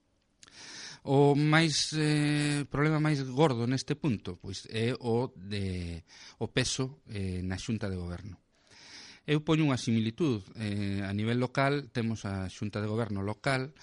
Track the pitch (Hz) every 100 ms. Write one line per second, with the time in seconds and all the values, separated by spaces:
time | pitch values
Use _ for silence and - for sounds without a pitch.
0 | _ _ _ _ - - - - - -
1 | 143 139 143 143 151 156 165 143 - 156
2 | 151 151 147 147 147 143 139 139 151 156
3 | 151 143 131 123 156 117 117 131 - 147
4 | 160 101 - 90 95 95 - 110 117 131
5 | 117 113 131 - 95 101 98 90 87 82
6 | - - - - 113 - 123 - 131 147
7 | - 107 95 90 92 92 - 107 101 92
8 | 87 87 101 87 _ _ _ - - -
9 | - - - 151 151 160 151 123 - 113
10 | 110 - 165 110 98 - 104 101 101 98
11 | 98 101 110 120 123 - 139 143 127 123
12 | 113 110 104 98 92 - 107 107 107 110
13 | 117 98 98 107 143 131 135 -